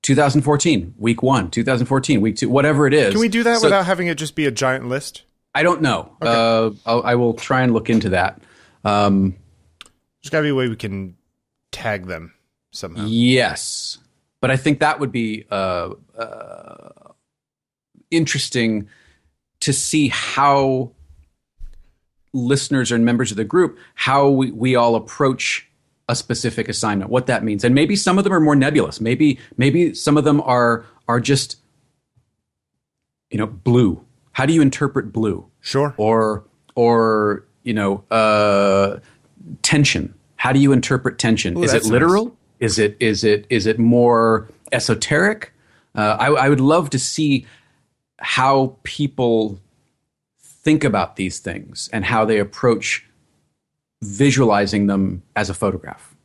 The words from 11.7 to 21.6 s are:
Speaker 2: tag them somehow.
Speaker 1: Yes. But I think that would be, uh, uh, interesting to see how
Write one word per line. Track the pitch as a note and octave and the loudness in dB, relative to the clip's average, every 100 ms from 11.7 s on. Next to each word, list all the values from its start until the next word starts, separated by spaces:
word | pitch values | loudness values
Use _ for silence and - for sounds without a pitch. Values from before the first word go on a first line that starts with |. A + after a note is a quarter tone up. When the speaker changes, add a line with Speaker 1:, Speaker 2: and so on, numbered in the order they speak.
Speaker 2:
tag | - A2+ G#2 F#2 | -10 -6 -6 -8
them | E2 E2+ _ _ _ _ | -12 -14 _ _ _ _
somehow. | - F#2 E2 G#2 | -16 -14 -10 -4
Speaker 1:
Yes. | A#2 B2 C3 A#2 - - - - - _ _ _ _ | 0 2 2 0 -4 -10 -10 -12 -16 _ _ _ _
But | B2+ | -2
I | C3 | 0
think | D3+ C#3+ | 0 0
that | D3+ D3+ | 0 -2
would | C3+ | -6
be, | A#2 A2+ G#2+ - | -4 -6 -8 -8
uh, | G2+ F#2+ F2 F2+ G2+ _ A2+ | -4 -4 -4 -6 -12 _ -14
uh, | A2+ A2+ F#2+ - - - - - - _ _ _ _ _ _ _ _ _ _ | -14 -14 -18 -20 -20 -20 -20 -20 -20 _ _ _ _ _ _ _ _ _ _
interesting | E3 D#3 C#3+ - B2+ A2+ G#2+ G#2 _ _ _ _ _ _ _ | -2 -2 -4 -4 -2 -2 -2 -6 _ _ _ _ _ _ _
to | - | -4
see | C3+ - D#3 C#3+ | -4 -2 0 0
how | - - - C#3+ C#3 C3+ C3 A#2+ _ - - _ _ _ _ | -2 -6 0 2 4 2 -2 -6 _ -20 -20 _ _ _ _